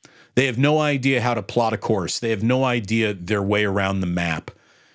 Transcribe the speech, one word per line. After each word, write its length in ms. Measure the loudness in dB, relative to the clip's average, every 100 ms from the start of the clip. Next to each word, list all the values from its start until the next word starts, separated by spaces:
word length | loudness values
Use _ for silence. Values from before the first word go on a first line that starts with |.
| -20 -20 -4 0
They 100 | 0
have 140 | 2
no 180 | 2 2
idea 440 | 2 0 0 0
how 120 | 0
to 80 | -2
plot 320 | -2 0 0
a 40 | 0
course. 420 | -2 -2 -2 -4
They 100 | -2
have 140 | -2
no 200 | 0 0 0
idea 500 | -2 0 0 0 -2
their 260 | -2 0
way 240 | 2 2 2
around 360 | 0 0 0
the 40 | 0
map. 460 | 0 0 -4 -8 -18 _ _ _